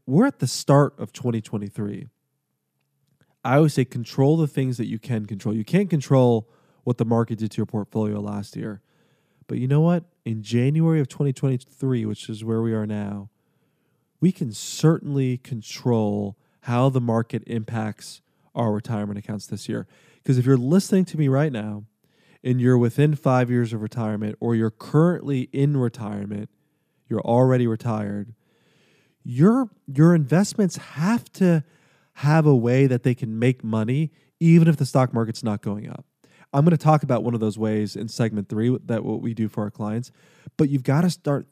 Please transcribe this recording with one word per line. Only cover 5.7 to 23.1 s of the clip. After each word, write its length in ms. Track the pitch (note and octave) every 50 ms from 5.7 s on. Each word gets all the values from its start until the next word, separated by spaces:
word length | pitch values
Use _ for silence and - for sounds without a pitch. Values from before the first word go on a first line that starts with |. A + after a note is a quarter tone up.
| - F#3 G#3 F3
control 580 | F3 D3 B2+ - C#3 C3 B2+ B2 A#2 A2 A2 _ _ _ _ _ _ _ -
what 140 | B2 B2 -
the 60 | B2+
market 340 | A2+ A#2 A#2 A#2 - A#2+ G#2
did 120 | A2 G#2
to 60 | -
your 100 | - G#2+
portfolio 540 | - - G#2+ G2 - - A2 A2 G#2 G#2 G#2
last 340 | G2+ G#2 G#2 G#2 G2+ - -
year. 260 | A2 A2 A2+ G#2 G2+ _ _ _ _ _ _ _ _ _ _ _ _ _
But 120 | - A#2+ A#2+
you 100 | B2 C3
know 120 | C#3 D3+
what? 240 | D#3+ E3+ F3 E3+ E3 _ _ _ -
In 180 | A#2 A2 A2
January 580 | G#2 G#2+ A#2 A#2+ B2 C#3 D3 D#3+ D#3+ E3 D#3+ D#3
of 80 | C#3 B2
twenty 240 | - - D3 C#3+
twenty-three, 760 | C3+ - - C3+ C3 B2 - _ _ - C3+ C3+ B2+ A#2 A2
which 220 | G#2+ G#2+ - - -
is 160 | A2 G#2 A2
where 180 | A2+ A2+ A2+
we 100 | A2+ A#2
are 140 | A2 A2 G#2+
now, 440 | G#2+ G#2+ G#2 G#2 G2+ G2+ G2+ G2+ G#2 _ _ _ _ _ _ _ _ _ _ _ _ _ _ _ _ _ -
we 120 | - F#3
can 200 | F#3 - D#3+ A#2+
certainly 840 | G#2 - - - - - - D#3 E3 - - - C#3+ C#3 C3 B2+ B2 B2
control 1000 | - - C3+ A2+ G2+ - - - - B2+ A#2+ A2+ G#2+ G#2 G2+ G#2 G#2 G2+ F#2+ _ _ _ _ _
how 280 | - - A#2+ B2 C3 C#3
the 120 | C3 C3
market 420 | A#2+ A#2 A2+ A2+ A2+ - - A2+ -
impacts 760 | - A#2 A2+ G#2+ - A2 A2+ A2 G#2+ G2+ - - - - - _ _ _ _ _ _ -
our 180 | - A#2+ A2
retirement 460 | G#2+ G#2 - - A#2 G#2 G#2 G2+ G2+ G2+
accounts 280 | - - G#2 G2 -
this 220 | - A2 G2+ - -
year. 180 | A2 A2+ - _ _ _ _ _ _ _ -
'Cause 140 | - C3 B2
if 80 | A#2+
you're 100 | C3 C#3
listening 480 | B2 A#2+ C3 E3 G3 - - G#3 F#3+ F3+
to 120 | - - D#3
me 100 | D#3 C3+
right 240 | C3 C3+ D3+ D#3
now 320 | B2+ G#2+ G#2+ G#2+ G#2 G#2 G#2+ - _ _ _ _ _ _ _ _ _ _
and 180 | - C3 B2 B2+
you're 180 | A#2+ B2+ B2+ B2
within 360 | A#2+ A#2 - - D3 D3+